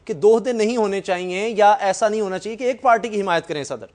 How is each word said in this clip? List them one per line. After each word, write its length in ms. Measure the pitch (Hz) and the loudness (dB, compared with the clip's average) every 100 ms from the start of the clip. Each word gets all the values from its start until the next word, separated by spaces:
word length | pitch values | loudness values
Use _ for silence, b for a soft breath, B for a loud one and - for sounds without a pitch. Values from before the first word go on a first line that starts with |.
| - | -10
कि 60 | |
दो 160 | 151 196 | 0 4
ओहदे 240 | 226 240 | 4 2
नहीं 240 | 240 214 240 | -2 0 0
होने 240 | 208 196 | 0 -2
चाहिए 460 | 190 180 180 180 220 | -4 -4 -4 -4 -4
या 260 | 208 208 | 2 4
ऐसा 360 | 208 202 190 220 | 4 2 0 0
नहीं 120 | 214 | -2
होना 160 | 202 185 | -4 -6
चाहिए 200 | 208 226 | -8 -6
कि 80 | 247 | -4
एक 160 | 262 | 0
पार्टी 260 | 262 233 226 | 2 2 2
की 80 | 208 | -4
हिमायत 280 | 196 170 - | -2 -2 -2
करें 180 | 156 | -8
सदर। 240 | 135 127 95 | -8 -10 -14